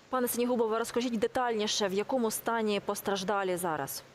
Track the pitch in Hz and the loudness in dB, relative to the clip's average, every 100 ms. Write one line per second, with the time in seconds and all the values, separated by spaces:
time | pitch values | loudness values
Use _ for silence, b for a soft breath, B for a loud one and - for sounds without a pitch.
0 | - 254 247 226 240 240 226 226 233 240 | -4 -2 0 0 2 2 2 0 0 0
1 | 247 226 233 262 240 220 214 - 202 190 | 0 0 0 0 0 0 0 0 0 0
2 | 202 262 220 - - 233 214 202 - 202 | 0 2 0 0 -2 0 2 0 -2 -4
3 | 208 196 190 202 190 175 180 151 139 - | -2 -2 0 0 0 0 0 -2 -4 -8
4 | - | -14